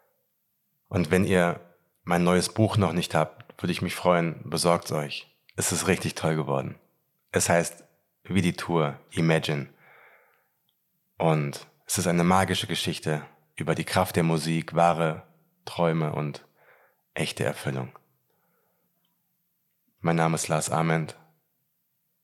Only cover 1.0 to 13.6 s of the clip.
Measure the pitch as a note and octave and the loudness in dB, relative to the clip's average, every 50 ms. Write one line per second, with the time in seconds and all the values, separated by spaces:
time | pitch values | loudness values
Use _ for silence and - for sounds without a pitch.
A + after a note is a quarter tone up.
1 | E2 D2+ F#2 F#2 G#2 - F#2+ F2+ F2 E2+ - - - - _ _ _ _ _ _ | 0 2 2 2 2 4 4 4 4 2 0 -4 -8 -18 _ _ _ _ _ _
2 | - - F2 F2 F2 F2 F2+ F2+ E2+ - - - A2 G2+ - G#2+ F#2+ D#2+ E2 F2 | -4 0 2 2 4 4 4 4 2 0 0 2 2 2 2 2 0 0 0 -2
3 | E2 - - D#2 D#2 - - - - - - - - F2 F2 - F2+ E2+ - - | -2 0 0 0 0 0 -4 -12 -20 -20 -14 -8 -6 -4 -4 -4 -4 -6 -6 -2
4 | - F2+ F2 E2+ E2+ E2 D#2 - - C#2 E2 D#2+ - F2 F2 E2+ - - D#2 D2+ | 2 2 4 4 2 0 -4 -8 -8 -6 -4 0 2 2 2 2 0 -4 -6 -6
5 | D2 C#2+ - - - - _ _ _ _ _ - - - F#2 E2 - - A#2 - | -6 -6 -10 -12 -14 -18 _ _ _ _ _ -4 -4 -2 -2 0 2 2 0 0
6 | - E2+ - - - D#2+ D#2 D#2 C#2+ C#2+ C#2 C2+ C2+ - - - _ _ _ _ | 0 -4 -6 -2 -2 -2 0 0 -2 -2 -2 -4 -4 -6 -10 -14 _ _ _ _
7 | _ _ _ _ _ _ - F2 - - F2 E2+ E2 - - - - _ _ _ | _ _ _ _ _ _ -2 0 2 4 4 2 2 0 -6 -14 -20 _ _ _
8 | _ _ _ _ - - F2 G2 E2+ F2 - - - - E2+ E2 D2+ C#2+ C#2 - | _ _ _ _ -8 -4 0 0 2 2 0 -2 -4 -2 0 0 0 0 -2 -6
9 | - _ - F2+ E2 D#2+ D#2+ D#2 - - D2+ C#2+ C#2 - - _ _ - - - | -14 _ -4 0 2 2 2 2 0 -2 -4 -4 -6 -8 -14 _ _ -20 -20 -20
10 | - - _ _ _ _ _ _ _ _ _ _ _ _ _ _ _ _ _ _ | -20 -20 _ _ _ _ _ _ _ _ _ _ _ _ _ _ _ _ _ _
11 | _ _ _ - F#2 E2 D#2+ D2+ D2 C#2 C2+ - - - _ _ _ - - G2+ | _ _ _ 0 2 2 4 2 0 -2 -6 -10 -14 -20 _ _ _ -6 -4 -2
12 | F#2 F2+ F2 E2+ E2+ F2 F#2 F#2+ F#2+ F2+ F2+ - - - E2 - - F2 D#2 - | 0 2 2 4 4 4 4 4 4 2 0 -2 -4 -4 -4 -4 -4 -4 -6 -4
13 | - D#2+ D2+ D2+ - - _ _ _ _ _ - | -4 -4 -4 -4 -6 -10 _ _ _ _ _ -6